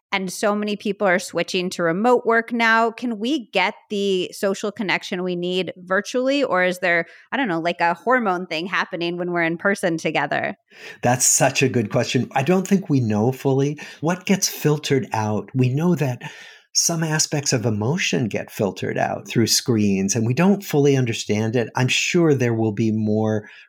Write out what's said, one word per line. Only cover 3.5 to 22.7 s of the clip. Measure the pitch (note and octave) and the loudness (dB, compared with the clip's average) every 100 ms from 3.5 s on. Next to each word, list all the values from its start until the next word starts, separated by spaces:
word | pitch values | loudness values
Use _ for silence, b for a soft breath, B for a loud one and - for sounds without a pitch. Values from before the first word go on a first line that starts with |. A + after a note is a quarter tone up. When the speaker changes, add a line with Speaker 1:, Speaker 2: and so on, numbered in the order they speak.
| F#3+ F#3 - _ | -2 0 -2 _
Speaker 1:
the | G#3 G3+ F#3 - | -2 0 0 -2
social | - G3 G3+ G#3+ | -4 -4 -2 -6
connection | G3+ F#3+ E3+ - F#3 | -4 -2 -4 -4 -6
we | F3+ F3 | -4 -4
need | F3+ F3+ F3 F#3 | -2 -2 -4 -8
virtually, | F3+ F#3+ G3+ B3 B3+ C#4+ | -2 -2 -2 -2 0 0
or | C4+ F3+ | 0 2
is | F3+ F3+ | 0 0
there, | F3+ E3+ E3+ B B | 0 0 -2 B B
I | A#3 | -4
don't | B3 | -2
know, | E3 | -2
like, | E3+ F3 | -2 0
a | E3+ E3+ | 0 0
hormone | A3+ B3+ G#3+ F3+ F3+ | 0 2 2 -2 -4
thing | D#3+ F3 | -6 -2
happening | F3 F#3 E3+ E3+ F3 | -4 -4 -4 -4 -4
when | F3 | -2
we're | F3 | 0
in | E3 E3+ | 0 0
person | G3 G3 F#3 E3 | -2 0 0 -2
together? | E3 D#3 D3 C#3+ B2 G3 _ B B B | -2 -2 -2 -2 -4 -8 _ B B B
Speaker 2:
That's | B2 B2+ - | 0 2 2
such | - C3 - | 2 2 2
a | B2+ | 2
good | A#2 G#2 | 2 0
question. | C3 A#2 B2+ - | 0 0 0 0
I | C#3 | -2
don't | C#3 F#3 F3+ | 2 0 2
think | G3 G3 | 0 2
we | C#3 | 0
know | A2+ G#2+ A#2 | 2 2 2
fully | C3 C#3 C3+ C#3 D3 B B | 0 0 2 0 -4 B B
what | D3+ F3+ - | -4 -2 0
gets | F#3+ - | 0 0
filtered | - D3+ D3 - C3+ - | -2 0 0 2 0 0
out. | A2 G#2+ G#2 G2 C3 | -2 0 -2 -2 0
We | B2+ | 2
know | C#3 F3 E3 | 2 2 2
that | C#3+ B2 D3+ B B B B - | 0 -4 -10 B B B B -2
some | - E3 | 0 0
aspects | D#3+ D#3 - D3 C#3+ | 0 0 0 -2 0
of | B2+ A2+ | 0 0
emotion | G#2 A2 F3+ - F3 A2 | 0 0 0 0 0 0
get | - - | -2 -6
filtered | - G2+ - - F2 | -2 -2 -2 -4 -2
out | - - - | -2 -2 -2
through | B2 G#2+ | 0 2
screens, | - - A2 G#2 F#2+ G2 A#2 | 2 2 2 2 2 0 0
and | A2+ | 0
we | |
don't | B2+ F#3 G3+ | 2 4 2
fully | - D3+ C#3+ C3+ | 2 2 4 4
understand | A#2+ A2 - G#2 A2 B2 | 2 -2 -2 -2 0 0
it. | A2+ - | 0 0
I'm | B2+ | 0
sure | - - F3+ E3 | 0 0 2 4
there | C3 A#2+ | 4 2
will | A2+ A2 | 2 0